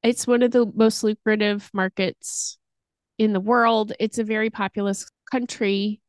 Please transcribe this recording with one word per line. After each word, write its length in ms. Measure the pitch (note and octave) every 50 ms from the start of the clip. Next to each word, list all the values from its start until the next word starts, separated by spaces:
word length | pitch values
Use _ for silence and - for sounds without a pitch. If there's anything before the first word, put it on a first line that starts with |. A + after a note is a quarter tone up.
It's 260 | - A#3 B3 - -
one 160 | - A#3+ A#3+ B3
of 80 | B3
the 200 | A#3+ B3 A#3+ G#3 -
most 280 | G3 A3 A3 A3+ - -
lucrative 640 | G#3+ G#3+ - _ A3+ G#3+ G#3+ G#3 G#3 G#3 G3+ - - -
markets 840 | G3+ F#3 F#3+ _ - F#3+ F3+ - _ - - - - - - - _ _ _ _ _ _ _ _ _ _ _ _
in 160 | - A3 G#3+ G3+
the 60 | F#3
world. 540 | F#3+ G#3 A#3+ A#3+ A#3 A#3 A3+ A3 G#3+ G#3 G#3+ -
It's 200 | G#3+ A3 - A#3
a 40 | A3+
very 260 | G#3+ A3 G#3+ A3 A3
populous 600 | - - G3+ F#3+ _ G#3+ G3+ G3+ G3 - - - _ _ _ -
country. 720 | - B3+ A#3+ A#3+ - - A3+ G3 G3+ G3 G3+ G#3 G#3+ - _